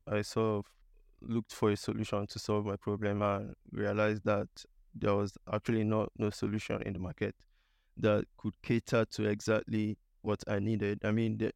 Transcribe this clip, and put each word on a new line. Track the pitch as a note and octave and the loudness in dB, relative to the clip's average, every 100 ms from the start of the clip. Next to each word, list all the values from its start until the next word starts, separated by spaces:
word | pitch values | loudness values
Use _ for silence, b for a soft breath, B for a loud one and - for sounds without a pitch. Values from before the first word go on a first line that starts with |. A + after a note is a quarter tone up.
| - | -2
I | G#2+ | -2
sort | G#2 A#2 A2 G#2 | -2 0 0 0
of | - _ _ - - - | -4 _ _ -20 -20 -14
looked | A#2 A#2 G#2+ | -4 -4 -4
for | - A2 | 2 2
a | G#2 | 2
solution | - A2 A2 G2+ G2+ | 0 -4 -2 -2 -4
to | G#2+ | -6
solve | - G#2 | -2 0
my | G#2 G2 | 0 -4
problem | - G#2 G#2 G#2 | -4 -2 0 2
and | G2+ G2+ G#2 - - | 2 0 -4 -12 -10
realized | G#2+ G#2 G#2 G#2+ G#2+ | -4 0 2 2 2
that | G#2+ G#2 - - - _ - | 2 0 0 -10 -20 _ -18
there | - G#2 | -4 2
was | G2+ G2+ - - | 2 0 -6 -4
actually | G#2+ - A2+ | -2 0 2
no, | G#2+ A2 G#2 - | 4 2 0 0
no | G#2 | -2
solution | - G#2 G#2+ - A2 | 0 -2 -2 -2 -4
in | - | -2
the | F#2 | -4
market | F#2 - G#2 - _ _ _ _ _ - | -6 -2 -4 -4 _ _ _ _ _ 0
that | G#2+ G#2 - - | 4 4 0 -6
could | G#2+ - | -8 -6
cater | - A#2 - A#2 | 0 0 2 2
to | G#2+ - | 2 0
exactly | G#2+ G#2 - G#2+ - A2 G#2+ G#2 _ _ | 0 0 2 0 0 -2 -2 -4 _ _
what | G#2+ G#2 - | -2 -2 0
I | G2+ | 0
needed. | G2+ A2 G2+ G#2 | 0 0 0 0
I | G#2+ | 0
mean, | A2 A2+ A2 | 2 2 0
there, | A2 | -2